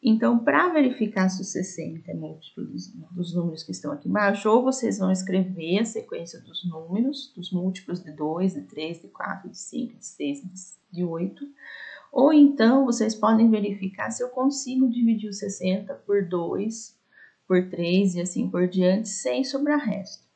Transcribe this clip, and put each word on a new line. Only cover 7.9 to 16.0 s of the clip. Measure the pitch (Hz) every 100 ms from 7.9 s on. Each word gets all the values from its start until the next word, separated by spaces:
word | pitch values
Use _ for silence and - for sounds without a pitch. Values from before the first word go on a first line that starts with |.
| 175
de | 156
dois, | 151 151 165 190
de | -
três, | - - 156 170
de | -
quatro, | - - 180 -
de | -
cinco, | - - - -
de |
seis, | - - 147 143
de, | 185 - - - _ 175
de |
oito, | 175 165 190 - 285 _ - - - - -
ou | - 277
então | 311 285 - 220 269
vocês | 262 226 220
podem | - 214 220 226
verificar | 214 202 202 190 - 214
se | 226
eu | 247
consigo | - 269 285 254 262 262
dividir | 240 226 214 208
o |
sessenta | 196 202 196 185 190 -
por | -